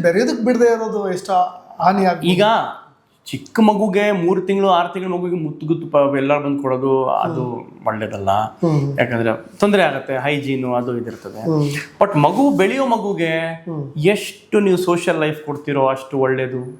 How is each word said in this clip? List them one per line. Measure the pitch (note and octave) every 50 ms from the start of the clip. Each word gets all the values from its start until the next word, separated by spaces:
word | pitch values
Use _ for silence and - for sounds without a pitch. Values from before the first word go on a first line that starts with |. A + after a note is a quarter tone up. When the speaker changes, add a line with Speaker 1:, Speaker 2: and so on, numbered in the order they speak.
Speaker 1:
ಬೆರೆಯೋದಕ್ಕೆ | E3 F3 E3+ G3 B3 - - A#3 A3
ಬಿಡದೆ | B3 B3 A3+ A#3+ A#3 A3+
ಇರೋದು | A3 A3+ G#3+ F#3+ G#3 G3+ F#3+
ಎಷ್ಟು | F3+ F3+ - - F#3+ F3+ F3+ - - - - - - - D#3+
ಹಾನಿ | F3+ G3 G3+ F#3+
ಆಗ್ಬೋದು? | F#3 F3 D#3+ D3+
Speaker 2:
ಈಗ | F3 F#3 F3 G#3 G#3+ A3+ F#3 C3+ - - - - - _ _ _ _ _ _ -
ಚಿಕ್ಕ | - - - - - - A3+
ಮಗುಗೆ, | A3 G#3 G#3 G3+ G#3+ G#3 F3+ G3+ G#3 G#3
ಮೂರು | G3+ F#3 E3+ F3 G3 F#3+
ತಿಂಗಳು, | F#3 F#3 G3 G3 G3 G3
ಆರು | F3+ E3+ F3 F3 F3+
ತಿಂಗಳು | F#3+ F#3 F#3 F3+
ಮಗುಗೆ | F3+ F3+ F3 F3
ಮುತ್ತು | E3+ D#3 D3 - - D#3+
ಗುತ್ತು | D3+ E3+ D#3+ E3
ಪ-, | C#3 - D3 C#3 C#3 C#3
ಎಲ್ಲರೂ | C3+ C3+ C#3 D3 D3 C#3+
ಬಂದು | C#3+ C#3 C#3
ಕೊಡೋದು | C#3 C3 C3 B2+ C3+ C3+ C3+ C3 C3
ಅದು | C3 B2+ - - F3 D#3+ C3 B2+
Speaker 1:
ಹ್ಮ್. | B2 A#2+ - - - - - -
Speaker 2:
ಒಳ್ಳೇದಲ್ಲ. | A2+ A2 G#2+ A2 G#2+ A2 G2+ G2 F#2+
Speaker 1:
ಹ್ಮ್. | G2 G#2 A2 A2 - - - E3 D#3 C#3+ C#3 C#3+ C#3 C3+
Speaker 2:
ಯಾಕಂದ್ರೆ | B2+ B2 A#2+ A2+ A2+ A2+ A2 - - - - -
ತೊಂದ್ರೆ | G3+ G#3 G#3 G3 F3
ಆಗತ್ತೆ, | D3+ C3+ C3+ - - C3+
ಹೈಜೀನು | C3 C3 C#3+ D3 C#3+ B2 C3+ C3+ B2+ B2+ B2 B2
ಅದು | B2 A#2+ B2 B2
ಇದಿರ್ತದೆ. | A#2+ G#2+ A2+ A2 - - G2 F#2 G#2+
Speaker 1:
ಹ್ಮ್. | A2+ E3+ D#3+ D3+ D3 C#3+ C#3 D3 - - - -
Speaker 2:
But | G#3 F#3+ - D3+
ಮಗು, | C#3+ D#3 F#3 A#3 C#4 C#4+ -
ಬೆಳೆಯೋ | F3+ F#3+ G#3 B3 C4+ C4+
ಮಗುಗೆ | B3 A3+ A3 G3 G3+ F#3+ D#3+ E3+ E3 D#3+ D#3+
Speaker 1:
ಹ್ಮ್. | E3 E3 E3 E3 - F3 E3 D3+ C#3 C3 -
Speaker 2:
ಎಷ್ಟು | D#3 D3 F#3+ G#3 G#3 - - - - - - - G#3
ನೀವು | G#3 F#3+ F3+
ಸೋಷಿಯಲ್ | F3 - F3 F3 E3+ - F3+ E3+ D#3+
ಲೈಫ್ | D#3 D3+ D3+ D3+ -
ಕೊಡ್ತೀರೋ | D3 C#3 C3 - D3+ D3 C#3 C3
ಅಷ್ಟು | C3 C3+ C3+ - - D3
ಒಳ್ಳೇದು. | C3+ C3 B2+ C3 C3 C3 B2 B2 B2+ B2 B2+ -